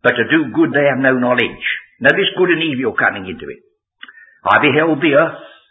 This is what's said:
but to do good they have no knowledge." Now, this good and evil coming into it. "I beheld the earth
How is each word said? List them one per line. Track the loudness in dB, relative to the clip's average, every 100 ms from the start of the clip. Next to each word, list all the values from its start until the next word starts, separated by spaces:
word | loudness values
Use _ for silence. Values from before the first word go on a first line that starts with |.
but | 2 0
to | 0
do | 0 0
good | 0 0
they | 2
have | 0 2
no | 0 0
knowledge." | 0 0 -2 -4 -8 -8 -12 _
Now, | 2
this | 2 -2 0
good | 0
and | 0
evil | -2 -4 -4
coming | -2 -2 -4
into | -12 -12 -14
it. | -16 _ _ _ _ -20 -20 -20 _
"I | 0 2
beheld | 2 2 0 0
the | 2 2
earth | 2 -4 -20 -20 _